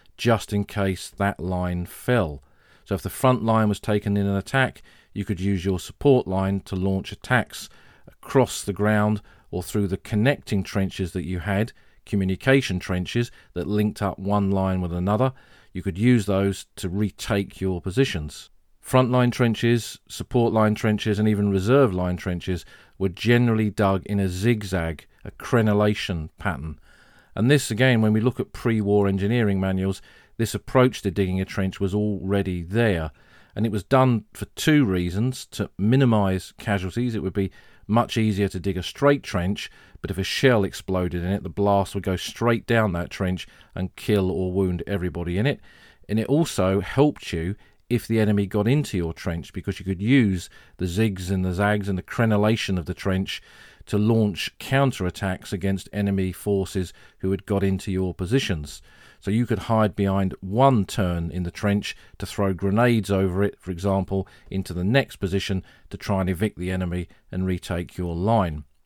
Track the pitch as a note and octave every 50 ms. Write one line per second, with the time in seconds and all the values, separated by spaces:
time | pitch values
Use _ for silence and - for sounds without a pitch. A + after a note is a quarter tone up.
0 | _ - _ - - A#2+ A2+ G2+ - - G#2 G2+ G2 - - G#2 G2 F#2+ F#2 -
1 | - - - - G2+ G2 - - D#2+ F#2+ F#2 F2+ F2+ F2+ F2+ F2 F2 - - -
2 | - - B2 A#2 F2+ D#2 D2 - - _ _ _ _ _ _ _ _ - G2+ F2+
3 | - G2 - - - C3 B2+ - G#2+ A2+ A2+ A2 A2 G#2 G2 - - A2 G#2+ G2+
4 | - G#2 G2+ G2+ G2 G2 G2 G2 - - - C3+ C3 G2+ - - - - - _
5 | _ _ - G2+ G2 - G2 E2+ F#2+ G2+ G2+ F2+ E2+ G2 F#2 F2+ - - - -
6 | - C#3+ C3 A#2+ - F2+ F#2 F#2+ F#2+ F#2+ G2 F#2+ - - G2 F#2 F#2 G2 F#2+ F#2+
7 | - - G2+ - - - B2+ A#2 - - - - - - - - - - - _
8 | - - - _ - - - C3+ A#2+ - - - - G#2 F2+ F#2 G#2 G#2+ G#2+ G#2
9 | G#2 G#2+ G#2+ G#2 - - - _ _ - - F2+ F2+ - - G#2+ G2+ F2 F#2+ -
10 | - - - G#2 A2+ C#3 C#3+ - - - G#2+ F#2+ F#2+ - - G2+ F#2+ F2+ - -
11 | F#2+ E2+ - F#2 D2 F2 F#2 F2 - G#2 G2 G2+ A2 A#2 - _ _ - _ -
12 | _ - G#2+ G2 F#2+ F#2 F#2 - - C3+ C3+ C#3 B2+ - F#2 F2 - - F#2 F2+
13 | F2+ - - A#2+ A#2+ - - - _ _ - F2 - F2 G#2 G#2 G#2 G#2+ G#2+ -
14 | G#2+ F#2+ - - F#2+ G2 G#2 G2+ G2 G2 G2 F#2+ F#2+ F#2+ F#2 F#2 F2+ E2+ F2 F2
15 | F2+ G2 G#2+ A2 B2+ C3 - - - _ - - _ _ - F#2 - G2 E2 F#2+
16 | A2+ B2+ B2 A2+ F#2+ G2+ F#2+ G2 G2 G2 F#2+ - - _ - - - F2 F2+ G2+
17 | G#2+ F#2+ - - - - G#2+ G2+ G2 - - - F#2+ F#2+ F#2 F2 - F#2+ F#2 C3
18 | C3+ - - E2 D2+ C#2+ - - - - _ _ _ _ _ _ - - - B2+
19 | B2+ A#2 B2+ B2+ B2 B2 - - B2 A#2 G#2+ - A#2 A#2 A#2 A2+ - - - -
20 | _ - - - A2+ - - B2 A#2 G#2+ G#2 A2 G#2+ G#2+ G#2+ - - A2 G#2+ G#2
21 | - A2 G2+ G#2 G#2+ G#2+ G#2+ G2+ G#2 G2+ G2 F#2+ F2+ A2 C3 C#3+ C3+ G#2 F2+ F#2
22 | F2+ F2+ F2+ F2 - F#2+ F2+ E2+ - F#2 F2+ E2 - - - - - _ _ -
23 | G2 F#2+ F2 - - A2+ A#2+ A#2+ A#2+ A#2 A2 A2 G#2+ G#2 - - G#2 G2 G2 F#2+
24 | - - G#2 G2+ G2 F#2 F2+ F#2 G2+ A#2+ A#2+ G#2+ G#2 F#2 F#2+ E2+ E2 E2 D#2 -
25 | - _ _ _ - - - - - - B2+ A#2+ A2 G#2+ G#2 G#2 G#2 G#2 G#2 -
26 | - - F2+ D#2+ D#2 - _ - - G2+ E2 B1 D2+ D#2+ D2 - - _ - _
27 | - _ _ - _ _ - - A2 B2+ D3 C#3 - - A2+ G#2 C3 C3 B2 A2
28 | A2 G#2+ G#2+ A2 A2 B2+ - - - - - - - A#2+ A2+ A2 G2+ G2+ G#2 G#2
29 | G2+ G2 G2 F#2 G2 G#2 A#2+ B2 A2 G2+ G2 F#2+ F#2+ F#2+ F#2+ F#2+ F#2+ G2 F#2+ -
30 | - - - - - _ - - A2+ - - G2+ - - - C3 B2+ C3 - -
31 | - G2+ F2 G2+ F#2+ F#2 F#2 F#2+ F#2 - - G#2 F#2+ F#2+ - - G2+ F#2 G2 G#2+
32 | G#2 G#2+ G2+ F#2 F#2 F#2+ G2+ G2 F#2 F#2 F2+ F2 E2+ E2+ G2+ A#2 A#2 A2 F#2 D#2+
33 | D#2+ D#2 - _ - _ - - - _ - G#2 A2 A2+ G#2 G2+ - - C#3 C3
34 | C3 B2+ A#2+ G#2 - _ - - G2 - - - - D#3 D3+ D3 C3 G2 F#2 F2+
35 | F2 F2 F2 G2+ A#2+ C3 B2+ - - _ - - G#2 - - - G2 A2 B2+ C#3
36 | C#3 A#2+ A2 G#2 G2+ F#2+ F#2 F#2 - - _ - - A2 G2+ F#2+ F2+ F2+ - A#2+
37 | B2 A#2+ A2+ G2+ D2 F#2+ - G#2 G2 F#2 - - - - - - - - G#2+ A#2
38 | A#2 - - A#2 A2 A2 G2 G2 G2+ F#2 - F#2 D#2+ G2 F2 F2+ E2+ - - -
39 | C#3 C#3+ D3 C#3 - - - F2+ F2 F#2+ G#2 - - - - - - - _ -
40 | - - E2 F#2 F#2+ - - - C#3 C3 A#2+ G#2+ F#2+ - - - - - F#2+ F#2
41 | F2+ F2+ F2+ F2 E2+ F#2 G2 - - F2+ - G2+ G2+ G2+ G2+ G2 F#2+ - - G2
42 | - G2 F#2 F2 - - - - A2+ A#2+ A#2+ A2 - - A#2+ A2+ A2 G2 E2+ E2+
43 | C#2+ - - - F#2+ F2+ F#2 F2+ - - - - - _ - - F#3 - - -
44 | - - G#2+ G#2 F#3+ F#2 - F#2 F#2 F#2 F2+ G2 F#2+ F2+ F2+ E2 - - G2+ F#2
45 | F#2 F2+ D2 F2 E2+ F2 F2 G2 A#2 C#3+ - - - - - - - - - _
46 | - - G#2 A2 A2 - C#3+ D#3+ D#3+ - - - F#2 F#2+ F#2+ G2+ F#2 - - B2+
47 | D3 D3+ - - - - - E2 E2 F#2 G#2 - - _ _ _ _ - B2+ A2+
48 | - - A2+ A2 G#2+ G#2+ G#2 G2+ G2+ F#2 - G#2 G2+ A#2 C#3 D3+ C#3 - - F2+
49 | E2+ E2 E2 - - F#2 E2 E2+ - - - F#2 - G2 F#2 - F2+ F#2+ F#2 F2
50 | G2+ A#2 C#3 C3+ A2+ G2 F#2 F2 - - - - - - - - F#2 F2 E2+ G#2
51 | A2+ G#2+ F#2+ F2+ F2+ F2+ G2 F#2 F#2 F#2 F2 F#2 G2+ G#2 G#2 G#2 F#2+ G2+ F#2+ F2+
52 | - - - - A#2 A2 G#2+ G#2 G#2 A2 A2+ - - - F#2+ F2+ D#2 F#2 F2+ -
53 | - G2 F#2 F#2 F#2+ - - - - - - - - - - _ - - G#2 G2+
54 | G#2 A2+ A2+ A2+ G#2+ G#2 E2+ - - - _ - - - C3+ C#3 C#3 C3 - -
55 | F#2 F2 - - G2+ F#2+ F#2 - - - G#2 F2 F#2+ G2 G2 F#2+ - - - G#2
56 | G2+ G2+ G2 F#2+ F#2+ F#2 F2+ - - G#2 G2+ F#2+ F#2+ - - G2 F2+ - - -
57 | - - _ - - F#2+ G2 - - - G2+ G2 G2 G2 F#2+ F2+ - G2+ F#2 F#2+
58 | F#2 F2+ E2 - F#2 F2 B2 C3+ - - F#2 D#2 D2 - - - - - - -
59 | - - - _ - G2 G#2 A#2 B2 - A2 F#2+ - - A2+ A2 G#2+ G2 - -
60 | G2 G2 F#2+ G2 F#2+ F#2 - - - F#2 G2+ A#2+ C3+ C#3 C3 G#2 F#2 - - A2+
61 | F#2+ F2 F2 E2+ E2+ E2 - F#2 F2 F2 - - G#2+ G2+ G2+ G#2 G2+ - - -
62 | - - - - F#2+ - - - G2+ G2 F#2+ E2+ G2 G2 G2 A2+ B2 B2 A#2+ A2
63 | F#2+ G2 G2+ F#2+ F#2+ F#2 F2 F#2+ G2+ G2 - _ - F#2 F2+ E2+ F2+ G2+ F#2+ G2
64 | F#2 - G2 F#2+ F2+ - - - _ - - G2 F2+ - E2+ F2+ F2+ G2+ B2+ C#3
65 | - - - - G2+ F2 F#2+ G2 - - G2 F#2 - - - _ _ - - -
66 | - - G2+ F#2+ F#2 F#2 F#2 E2 A2 G#2 - - F2+ F#2 F#2 F#2 F#2 F2 F2 F2+
67 | F2 - - _ _ - - F#2 F#2 F#2 F#2 F2 - - F#2 F2 F2 - - -
68 | F2+ E2+ E2+ E2+ F#2 A2 A#2 G#2+ F#2 E2+ D2+ D2+ - _ _ _ _